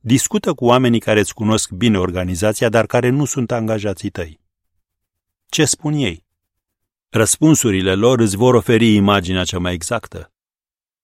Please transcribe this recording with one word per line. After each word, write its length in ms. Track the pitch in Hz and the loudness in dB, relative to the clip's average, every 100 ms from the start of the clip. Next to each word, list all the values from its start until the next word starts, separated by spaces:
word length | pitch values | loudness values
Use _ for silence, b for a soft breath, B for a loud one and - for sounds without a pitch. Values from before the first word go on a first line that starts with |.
Discută 540 | - 131 - 214 202 | 2 0 0 -4 -4
cu 100 | 151 | -2
oamenii 360 | 120 123 127 117 | 2 2 2 0
care 180 | - 107 | 2 0
îți 160 | 98 | 0
cunosc 360 | - 107 110 - | -2 -2 -2 -2
bine 280 | 92 120 104 | -2 0 0
organizația, 680 | 90 92 90 90 107 110 120 | 0 -4 -6 -2 -2 0 0
dar 180 | 113 107 | 0 0
care 220 | 131 123 | 0 0
nu 160 | 135 | 0
sunt 260 | 143 - 117 | -2 -4 -4
angajații 600 | 120 110 110 101 95 101 | -4 -4 -4 -4 -6 -8
tăi. 300 | - 82 78 _ _ _ _ _ _ _ _ _ _ _ | -8 -12 -14 _ _ _ _ _ _ _ _ _ _ _
Ce 180 | - | -2
spun 280 | 151 - 151 | 0 0 -4
ei? 320 | 151 123 85 _ _ _ _ _ _ _ _ _ | -2 -4 -6 _ _ _ _ _ _ _ _ _
Răspunsurile 880 | - 110 - 156 156 120 95 95 | 0 0 2 2 4 2 0 0
lor 240 | 95 113 127 | 2 2 2
îți 180 | 113 95 | 0 2
vor 180 | 127 | 4
oferi 400 | 120 - 117 117 | 4 4 2 4
imaginea 500 | 107 98 101 87 92 | 4 4 0 0 -4
cea 140 | 90 95 | -4 -4
mai 140 | 90 | -6
exactă. 600 | 87 85 117 - 90 - _ _ _ _ _ _ _ | -6 -6 -8 -8 -18 -18 _ _ _ _ _ _ _